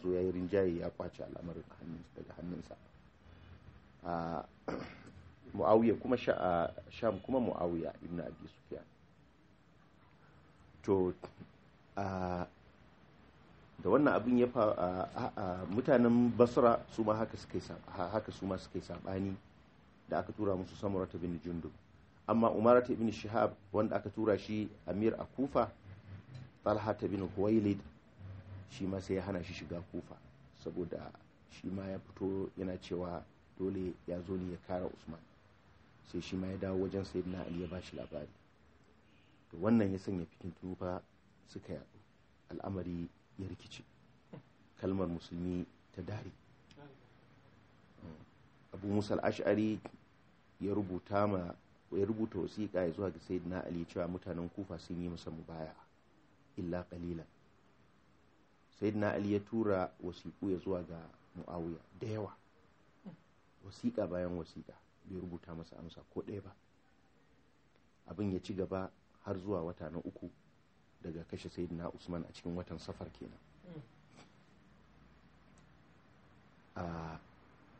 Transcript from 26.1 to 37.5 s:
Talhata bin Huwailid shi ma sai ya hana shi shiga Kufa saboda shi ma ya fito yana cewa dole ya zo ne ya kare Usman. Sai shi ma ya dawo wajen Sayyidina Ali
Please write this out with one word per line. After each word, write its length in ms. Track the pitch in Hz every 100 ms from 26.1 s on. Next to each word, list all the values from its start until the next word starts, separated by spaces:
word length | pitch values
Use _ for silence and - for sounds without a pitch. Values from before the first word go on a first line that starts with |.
| - - - - -
Talhata 440 | 104 107 107 104 95
bin 180 | 98 90 98
Huwailid 440 | 104 110 101 101 - - - - - - - - -
shi 160 | - 95
ma 140 | 95
sai 160 | - 95
ya 60 |
hana 200 | 92 92
shi 100 | 85
shiga 280 | 90 80 85 87
Kufa 240 | 87 - - - - - -
saboda 480 | 82 85 85 80 76 - - - -
shi 160 | - 87
ma 180 | 95 95
ya 140 | 95
fito 500 | - - 95 95 95 -
yana 200 | 95 90
cewa 440 | - 87 90 85 - - - -
dole 340 | 95 98 92 - -
ya 120 | 87
zo 120 | 87 92
ne 140 | 92
ya 60 | 85 -
kare 180 | 90 -
Usman. 340 | - - 82 - - - - - - - - -
Sai 100 | 87
shi 140 | - 92
ma 120 | 92
ya 100 | 95
dawo 240 | 95 92 95
wajen 180 | 98 95
Sayyidina 400 | 90 92 90
Ali 160 | -